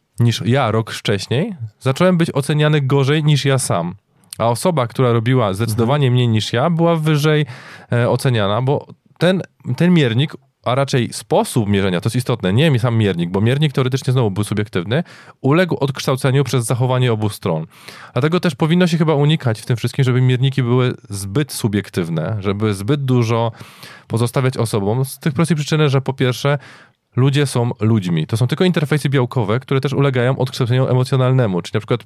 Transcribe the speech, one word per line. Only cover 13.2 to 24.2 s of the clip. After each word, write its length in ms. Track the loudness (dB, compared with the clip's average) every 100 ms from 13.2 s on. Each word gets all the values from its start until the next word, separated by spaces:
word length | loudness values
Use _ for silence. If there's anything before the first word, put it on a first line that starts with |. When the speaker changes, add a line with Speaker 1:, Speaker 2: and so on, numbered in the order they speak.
| -2
Speaker 1:
bo 100 | 0
miernik 320 | 0 2 0
teoretycznie 400 | 0 -2 -2 -2
znowu 180 | 0 0
był 140 | -2
subiektywny, 580 | -4 -2 -2 -4 -2 -4 -4 -10 -20 -6
uległ 360 | 0 2 0 -2
odkształceniu 640 | -4 -4 -4 -2 0 0
przez 220 | 0 -2 -2
zachowanie 460 | -2 0 2 0
obu 160 | 0 -2
stron. 380 | -4 -4 -4 -6 -14 -20 -20 -8
Dlatego 280 | -2 0 0
też 140 | -2
powinno 320 | -2 0 2 2
się 120 | 2
chyba 160 | 2
unikać 460 | 2 2 2 0 -4
w 60 | -2
tym 100 | -2
wszystkim, 280 | -2 0
żeby 160 | 2 2
mierniki 420 | 2 2 0 0
były 320 | 2 2 2 -2 -8
zbyt 420 | -10 -4 -4 -4
subiektywne, 840 | -2 -2 -2 -2 -4 -4 -4 -4 -4
żeby 340 | -4 -2 -2
zbyt 300 | -2 -2 -2
dużo 480 | 0 0 2 0 -2 -6 -20 -20 -20 -20 -6
pozostawiać 500 | -2